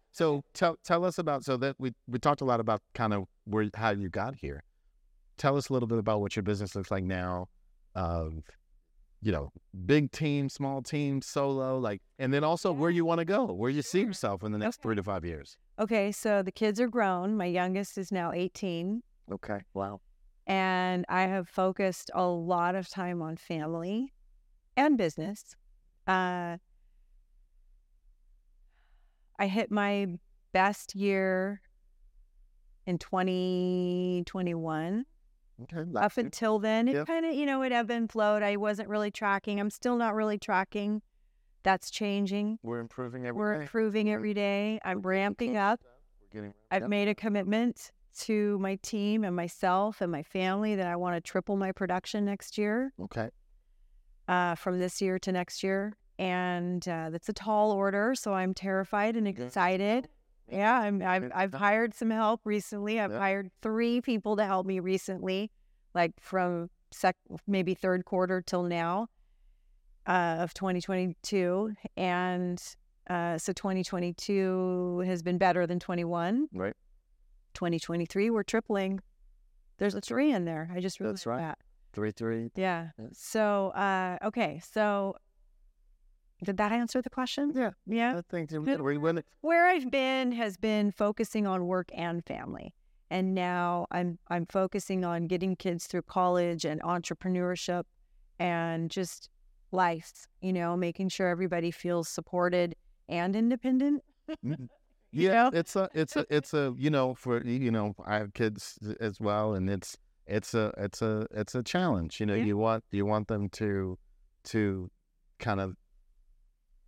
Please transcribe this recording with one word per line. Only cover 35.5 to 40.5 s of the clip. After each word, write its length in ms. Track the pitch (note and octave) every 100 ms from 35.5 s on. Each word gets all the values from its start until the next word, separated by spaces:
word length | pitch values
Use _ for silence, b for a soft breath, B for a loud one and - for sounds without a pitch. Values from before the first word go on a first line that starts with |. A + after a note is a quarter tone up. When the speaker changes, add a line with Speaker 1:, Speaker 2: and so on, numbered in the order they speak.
| -
Speaker 1:
Okay, 180 | B2 E3
Speaker 2:
Up 60 | E3+
Speaker 1:
last 260 | A#2 G#3 -
year. 80 | A#3
Speaker 2:
until 340 | - A3 G#3+
then, 280 | A3 A3 A#3+
it 60 | C#4+
Speaker 1:
Yep. 120 | D#4+
Speaker 2:
kinda, 260 | E4 E4
you 120 | C#4 C#4+
know, 180 | C4+
it 80 | C4
ebbed 180 | A#3+ A3+
and 200 | A#3 A3
flowed. 320 | A3 G#3 G#3
I 140 | G#3 G3+
wasn't 320 | G#3 G#3 G3+
really 200 | G#3+ G#3
tracking. 480 | - G3+ G3 G#3 G3+
I'm 120 | G#3
still 260 | - B3 A#3+
not 160 | A3+ A3
really 220 | G#3+ G#3
tracking. 640 | -